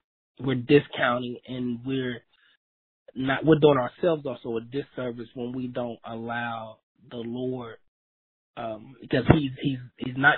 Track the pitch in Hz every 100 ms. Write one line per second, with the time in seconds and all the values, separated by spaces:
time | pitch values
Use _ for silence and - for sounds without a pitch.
0 | _ _ _ - 131 127 120 147 - -
1 | 123 123 123 120 - 127 123 120 127 135
2 | 127 117 _ _ _ _ _ _ _ _
3 | _ 120 131 135 147 156 151 135 120 -
4 | 180 160 139 123 123 113 117 139 143 -
5 | 127 120 117 131 120 127 127 123 120 110
6 | 110 113 117 117 120 113 110 110 _ _
7 | - 120 117 123 127 127 117 110 _ _
8 | _ _ _ _ _ - 117 107 127 131
9 | 143 135 - 160 135 131 147 127 123 -
10 | 127 127 143